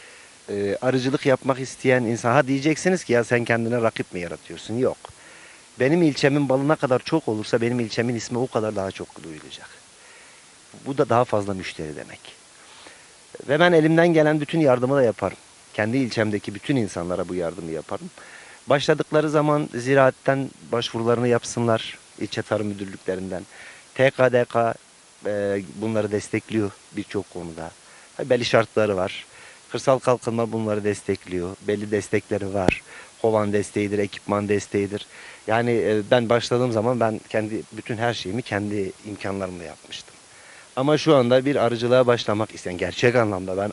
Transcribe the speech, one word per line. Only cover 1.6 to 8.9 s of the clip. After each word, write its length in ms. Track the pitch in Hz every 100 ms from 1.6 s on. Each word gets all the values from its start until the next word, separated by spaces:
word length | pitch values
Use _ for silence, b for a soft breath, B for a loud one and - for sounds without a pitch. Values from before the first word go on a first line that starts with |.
| 131 - 131 127
insan, 300 | 113 117 120
ha 140 | 131 131
diyeceksiniz 560 | 139 143 151 185 185
ki 100 | -
ya 100 | 120
sen 220 | 113 123 117
kendine 360 | 117 117 120
rakip 320 | 113 - -
mi 60 | 92
yaratıyorsun? 580 | 85 78 - 82 - 113
Yok. 200 | 120 76 - B B B B B B -
Benim 220 | 127 170
ilçemin 480 | 165 131 143 143 139
balı 180 | 131 139
ne 80 | 156
kadar 240 | 135 123
çok 280 | - 160 -
olursa 340 | 107 107 123
benim 180 | 117 123
ilçemin 360 | 113 - 117 117
ismi 220 | - 120
o 100 | 131
kadar 280 | 123 107 104
daha 160 | 95